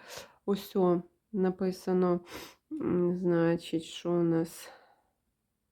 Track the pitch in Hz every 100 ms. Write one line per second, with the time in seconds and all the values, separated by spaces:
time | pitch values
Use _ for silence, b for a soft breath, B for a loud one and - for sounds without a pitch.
0 | B B B B - 202 - 202 180 175
1 | 175 _ _ 208 185 185 190 185 - 185
2 | 180 175 B B B B _ 311 - 175
3 | 175 180 180 170 165 170 - 160 160 -
4 | 170 175 170 165 165 - - b b b
5 | b _ _ _ _ _ _